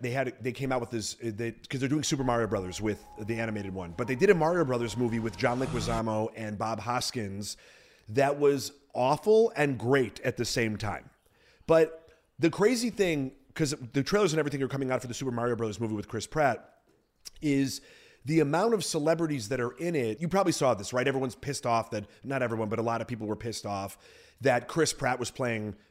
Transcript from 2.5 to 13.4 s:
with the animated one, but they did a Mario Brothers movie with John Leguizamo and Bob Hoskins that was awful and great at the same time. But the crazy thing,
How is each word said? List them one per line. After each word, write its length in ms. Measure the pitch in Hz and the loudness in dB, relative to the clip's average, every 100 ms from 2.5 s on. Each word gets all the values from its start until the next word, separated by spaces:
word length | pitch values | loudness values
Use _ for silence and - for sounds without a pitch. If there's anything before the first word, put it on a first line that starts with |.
| 104 92 90 | 0 -2 -4
with 220 | 107 104 - - | -2 -2 -8 -12
the 200 | 104 113 | -6 -4
animated 340 | 113 107 98 | -2 -4 -6
one, 200 | 95 87 85 | -8 -8 -6
but 120 | 120 | -4
they 80 | 127 | 2
did 140 | 196 | 4
a 60 | 180 | 6
Mario 300 | 156 180 143 | 4 2 2
Brothers 320 | 123 117 110 | 2 -2 0
movie 220 | 123 113 | 0 0
with 180 | 113 - | -4 0
John 220 | 127 123 | 0 0
Leguizamo 720 | 135 123 110 113 113 110 110 - | -2 -2 -2 -2 0 -2 -2 -4
and 220 | 110 104 | -8 -4
Bob 220 | 110 110 | -4 -4
Hoskins 760 | 107 123 - 123 101 98 101 - - - - _ - | -2 -2 -2 -4 -6 -6 -10 -12 -18 -20 -20 _ -2
that 300 | 110 139 143 | 2 2 4
was 320 | 143 143 - - _ | 4 4 -2 -12 _
awful 600 | 117 127 143 214 220 226 - | 0 2 2 4 6 6 2
and 220 | 147 127 | 0 0
great 420 | 117 139 123 - | 2 2 2 -2
at 140 | 127 120 | -4 -2
the 80 | 117 | -2
same 320 | - 113 104 | 0 0 -2
time. 320 | 107 80 - _ _ _ _ _ - | -6 -8 -12 _ _ _ _ _ 4
But 420 | 160 160 - - _ _ - | 6 6 2 -20 _ _ 0
the 100 | 160 | 0
crazy 400 | - 208 247 233 | 4 4 4 0
thing, 440 | - 185 151 131 - | 0 2 2 -2 -6